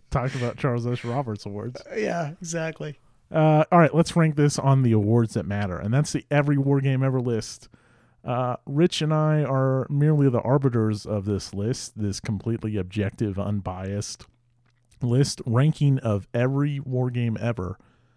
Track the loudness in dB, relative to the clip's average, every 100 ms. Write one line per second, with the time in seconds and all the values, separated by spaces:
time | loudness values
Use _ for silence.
0 | _ -4 -2 -4 -6 -2 -2 -2 -2 -4
1 | -4 -4 -4 -8 -8 -10 -10 -12 -10 -6
2 | -4 -4 -6 -8 -8 -6 -6 -8 -12 -12
3 | _ _ _ 2 6 4 6 6 6 4
4 | 2 2 2 4 2 2 2 4 4 4
5 | 4 2 2 -2 -4 -4 -4 -4 -2 0
6 | 0 -4 0 0 2 2 2 2 2 0
7 | 0 0 -2 -2 -4 -14 -20 _ _ _
8 | _ _ -6 -4 -2 -6 -4 2 2 2
9 | 0 2 2 2 2 0 2 0 -2 0
10 | 2 4 4 2 2 2 2 2 0 -2
11 | -4 -4 -2 -4 -4 -6 -4 -6 -8 -6
12 | -6 -4 -6 -4 -4 -4 -4 -4 -4 -4
13 | -4 -2 -4 -2 -4 -4 -6 -8 -6 -6
14 | -8 -12 -20 _ _ _ _ _ _ _
15 | 0 2 2 -2 0 2 2 4 2 2
16 | 0 -2 -2 -2 0 0 -2 -4 -4 -2
17 | -2 -2 -2 -2 -4 -4 -6 -10 _ _
18 | _